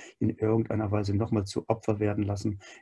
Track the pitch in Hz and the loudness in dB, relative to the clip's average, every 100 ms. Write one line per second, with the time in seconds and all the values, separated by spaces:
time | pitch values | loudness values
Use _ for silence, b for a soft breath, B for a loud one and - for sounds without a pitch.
0 | B B 110 - 110 113 113 104 107 104 | B B -2 0 2 2 2 0 0 0
1 | 101 101 113 110 98 - - 131 - 104 | 2 0 2 0 0 -4 -2 -2 0 0
2 | 104 104 101 101 110 98 B B | 2 0 -2 -2 -2 -4 B B